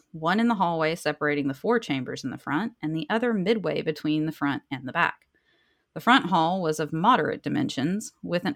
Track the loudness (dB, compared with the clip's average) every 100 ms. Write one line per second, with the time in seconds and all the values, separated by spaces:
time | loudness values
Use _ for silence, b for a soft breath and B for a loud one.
0 | _ -4 0 2 2 2 0 2 0 0
1 | -4 -2 0 0 -2 -2 0 0 0 -4
2 | -4 -6 -8 -8 -2 -2 -2 -6 -4 -4
3 | -2 -2 0 0 2 0 0 -2 -2 -2
4 | 0 0 0 -2 -2 -2 -6 -8 -4 0
5 | 0 -2 _ _ _ _ _ _ _ -2
6 | 4 4 4 2 2 2 0 -2 -2 2
7 | 4 4 2 -2 -4 -2 -2 -2 -2 -2
8 | -6 -12 -4 -2 -2